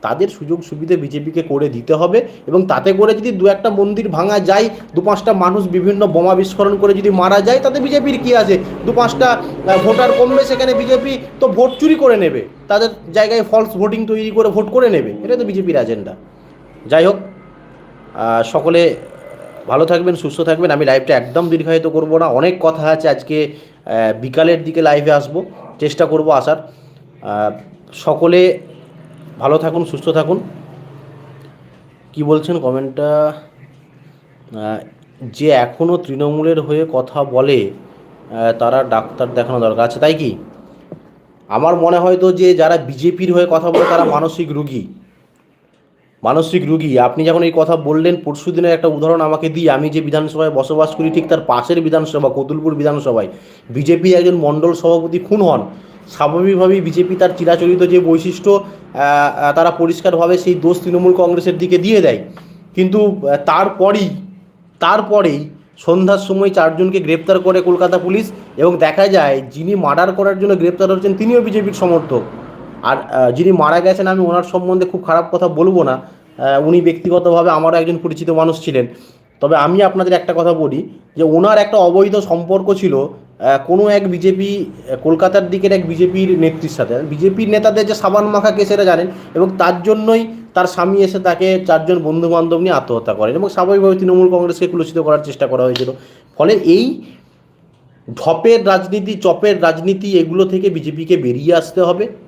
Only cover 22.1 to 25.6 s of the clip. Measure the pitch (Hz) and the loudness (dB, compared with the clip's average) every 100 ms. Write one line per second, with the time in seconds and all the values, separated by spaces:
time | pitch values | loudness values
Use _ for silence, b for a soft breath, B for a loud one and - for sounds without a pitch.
22.1 | 160 160 123 165 185 160 160 151 156 160 | 0 2 2 0 0 0 0 0 0 0
23.1 | 135 - 156 147 147 B B - 110 110 | -2 -2 -4 -4 -6 B B -6 -2 0
24.1 | 107 127 127 165 165 151 165 156 147 147 | -2 -6 0 2 2 -2 0 2 2 4
25.1 | 147 139 156 - - | 2 0 -8 -10 -16